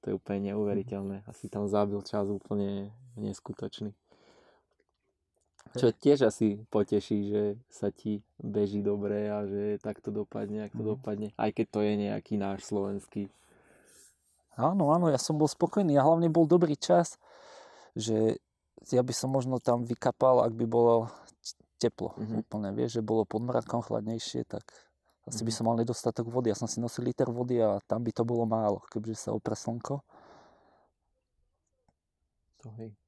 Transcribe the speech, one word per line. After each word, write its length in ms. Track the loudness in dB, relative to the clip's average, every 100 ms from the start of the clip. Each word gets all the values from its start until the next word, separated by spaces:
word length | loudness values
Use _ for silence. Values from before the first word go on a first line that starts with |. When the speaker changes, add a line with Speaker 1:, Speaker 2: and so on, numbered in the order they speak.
Speaker 1:
to 20 | -6
je 40 | -6
úplne 320 | -4 -6 -4
neuveriteľné. 720 | -2 -2 -2 -4 -6 -6 -8
A 80 | -12
si 160 | -18 -10
tam 240 | -4 0
zabil 320 | 0 0 -2
čas 240 | -4 -4 -2
úplne 640 | -4 -4 -4 -4 -6 -10 -16 -20
neskutočný. 800 | -10 -8 -8 -12 -10 -10 -8 -12 -12 _ _ _ _ _ _ _ _ _ _ _ _ _ _ _ _ -12
Čo 160 | 2 2
Speaker 2:
Hej. 60 | 4
Speaker 1:
tiež 220 | 4 6
asi 340 | 4 4 0 0 -2
poteší, 480 | -2 2 0 0 -2
že 180 | 0 0 -2 -4 _
sa 240 | -6 -6
ti 280 | -6 -6 -6 _ _
beží 420 | -6 -2 0 0
dobre 480 | -2 -2 -2 -2 -2
a 160 | -4
že 360 | -4 -4 -4 -4
takto 320 | -6 -8 -6
dopadne, 560 | -6 -6 -6 -6 -6 -8
ako 100 | -6
Speaker 2:
Mhm. 100 | -4
Speaker 1:
dopadne. 400 | -4 -6 -6 -8
Aj 160 | -2 -2
keď 160 | 0 -2
to 140 | 0
je 100 | 0 0
nejaký 380 | -2 -4 -4
náš 320 | -4 -2 -6 -4
slovenský. 640 | -4 -2 -6 -8 -8 -8 _ _ _ _ _ _ -20 -20 _ _ _ _
Speaker 2:
Áno, 360 | 0 0 2 4
áno, 160 | 4 4
ja 120 | 2
som 160 | 0
bol 120 | 2 2
spokojný 480 | 2 0 2 4
a 80 | 6
hlavne 240 | 6 6 4
bol 200 | 4 6
dobrý 280 | 6 4
čas, 440 | 0 4 4 4 -4 _ -20 -20 -20 -20 -20 -14
že 440 | -8 -2 2 2 0 _ _ _ -20 0
ja 160 | 0
by 80 | 2
som 200 | -2 -2
možno 280 | -2 0 -2
tam 240 | 0 0
vykapal, 600 | 0 0 0 4 6 6
ak 80 | 4
by 120 | 0
bolo 440 | 2 6 6 6 2 -10 -20 _ -18 -18 _ _
teplo 360 | -2 -2 -10 -8
Speaker 1:
Mhm. 240 | -6 -6
Speaker 2:
úplne, 240 | -6 -6 -6
vieš, 280 | -2 -2 -2
že 40 |
bolo 200 | 0 0
pod 200 | 0 -2
mrakom 400 | -2 -2 -2 -6
chladnejšie, 640 | -2 -4 -4 -6 -6 -8 -6
tak 160 | -10 -12 -20 _ _ _ _ -12
asi 160 | -6
by 80 | -4
Speaker 1:
Mhm. 60 | 0
Speaker 2:
som 80 | 0
mal 80 |
nedostatok 520 | 2 0 0 -2 -2 -4
vody. 240 | 0 0
Ja 80 | 0
som 80 | -4
si 120 | -4
nosil 240 | -6 -4
liter 240 | -6 -2 -2
vody 320 | -2 -2 2
a 200 | 2 0
tam 200 | _ -4
by 80 | -2
to 100 | -2
bolo 240 | -2 0 0
málo, 320 | 0 0 -2 -4
kebyže 260 | -8 -8 -8
sa 140 | -6
opre 240 | -4 -4
slnko. 480 | -6 -6 -8 -6 -8 _ -20 -20 -20 _ _ _ _ _ _ _ _ _ _ _ _ _ _ _ _ _ _ _ _ _ _
Speaker 1:
To 100 | -18 -14
hej. 120 | -16 -16